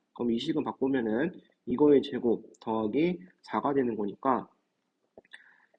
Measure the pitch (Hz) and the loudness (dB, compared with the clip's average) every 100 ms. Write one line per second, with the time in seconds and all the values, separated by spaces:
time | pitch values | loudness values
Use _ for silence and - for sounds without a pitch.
0 | _ - 120 117 156 151 120 - 135 135 | _ -6 -2 -2 -2 -2 -2 -2 0 0
1 | 113 113 170 - - _ - 123 147 135 | 0 0 -2 -6 -20 _ -4 4 6 6
2 | - 123 120 98 - - 117 110 107 131 | 4 -2 0 0 -4 -12 -4 -2 0 0
3 | 175 175 - _ - 107 139 139 120 107 | 0 -2 -10 _ -6 -4 0 0 0 -2
4 | 101 - 135 113 92 _ _ _ _ _ | -6 -2 -2 -2 -4 _ _ _ _ _
5 | _ - - - - _ _ | _ -20 -20 -20 -20 _ _